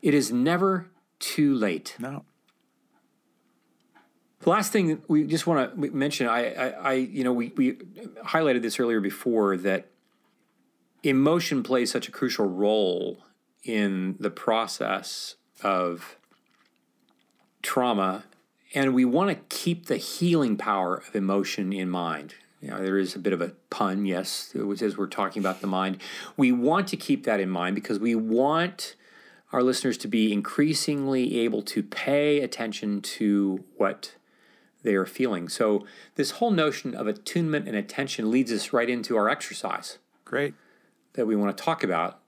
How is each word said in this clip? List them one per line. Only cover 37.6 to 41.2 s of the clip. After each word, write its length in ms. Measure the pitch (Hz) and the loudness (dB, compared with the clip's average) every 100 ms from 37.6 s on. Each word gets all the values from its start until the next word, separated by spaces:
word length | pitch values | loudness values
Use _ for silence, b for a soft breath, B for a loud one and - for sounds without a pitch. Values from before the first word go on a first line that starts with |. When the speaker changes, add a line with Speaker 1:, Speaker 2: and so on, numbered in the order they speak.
| - | -2
Speaker 1:
and 80 | 107 | -4
attention 540 | 101 - 139 - 110 | -4 -6 -6 -2 0
leads 200 | 123 120 | 2 2
us 220 | 110 - | -2 0
right 180 | 123 117 | 0 0
into 260 | 123 110 113 | -2 0 2
our 120 | 107 | 2
exercise 720 | - - - 98 - - - _ _ | 0 -4 -8 -6 -6 -8 -16 _ _
Speaker 2:
Great. 300 | - - 143 - b b b b _ | -6 -4 -4 -6 b b b b _
Speaker 1:
that 140 | - | -4